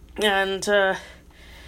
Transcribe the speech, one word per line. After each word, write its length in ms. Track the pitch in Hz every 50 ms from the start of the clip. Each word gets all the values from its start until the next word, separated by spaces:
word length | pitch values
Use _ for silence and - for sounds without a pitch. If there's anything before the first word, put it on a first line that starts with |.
| - - -
And, 500 | 214 208 214 196 196 196 196 196 190 180
uh, 280 | 208 208 202 196 190 185 - - - - - - - - - - - - - -